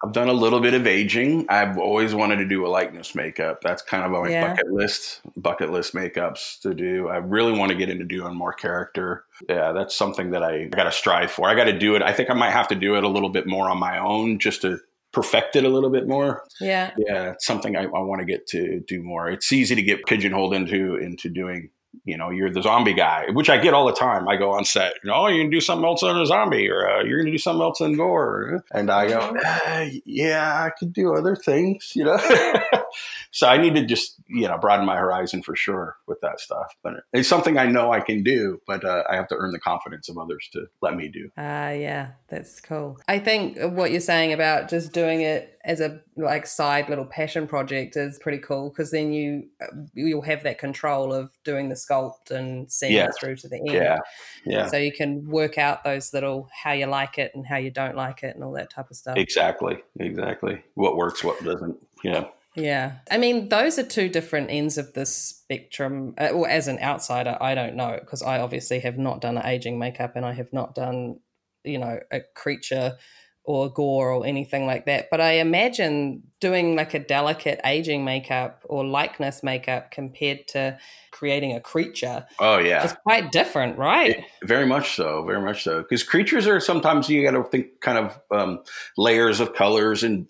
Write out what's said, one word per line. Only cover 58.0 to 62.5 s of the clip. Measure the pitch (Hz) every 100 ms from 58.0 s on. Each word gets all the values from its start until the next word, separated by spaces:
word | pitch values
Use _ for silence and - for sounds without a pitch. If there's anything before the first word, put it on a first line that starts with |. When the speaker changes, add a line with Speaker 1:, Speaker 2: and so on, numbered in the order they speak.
| 131 131
Speaker 2:
it | 131
and | -
all | 135
that | 139 -
type | - 127
of | -
stuff. | 127 113
Speaker 1:
Exactly, | 90 80 87 - 85 - - -
exactly. | 90 90 - - 98 98 -
What | - 95 87
works, | 87 -
what | 85 -
doesn't. | 85 87 85 - _ _
Yeah. | 90 85 - - _